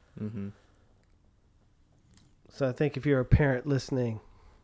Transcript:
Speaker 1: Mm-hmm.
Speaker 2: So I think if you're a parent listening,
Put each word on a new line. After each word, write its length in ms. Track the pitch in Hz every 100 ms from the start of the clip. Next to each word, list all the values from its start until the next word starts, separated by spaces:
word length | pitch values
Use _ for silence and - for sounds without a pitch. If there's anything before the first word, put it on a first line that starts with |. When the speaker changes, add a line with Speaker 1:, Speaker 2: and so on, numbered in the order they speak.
| _ -
Speaker 1:
Mm-hmm. 280 | 107 113 98 - _ _ _ _ _ _ _ _ _ _ _ _ _ _ _ - - _ _
Speaker 2:
So 180 | - 135
I 60 |
think 240 | 123 147 139
if 80 | 139
you're 160 | 131
a 40 | 127
parent 400 | - 147 127 151
listening, 520 | 139 - 131 120 110 - - - -